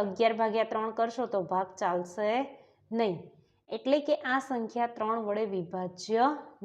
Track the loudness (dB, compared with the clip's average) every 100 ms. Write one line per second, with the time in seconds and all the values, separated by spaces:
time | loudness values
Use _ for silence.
0 | 2 4 4 4 2 2 0 0 -2 0
1 | 0 0 -2 -2 0 0 -2 -2 0 0
2 | -2 -2 0 0 0 -8 -20 _ -6 -2
3 | 0 -2 -8 -20 _ _ -10 -6 2 2
4 | 2 0 0 -2 0 -4 -4 -2 -2 -2
5 | -2 0 0 0 0 -2 -4 -4 -6 -6
6 | 0 4 4 2 -8 -8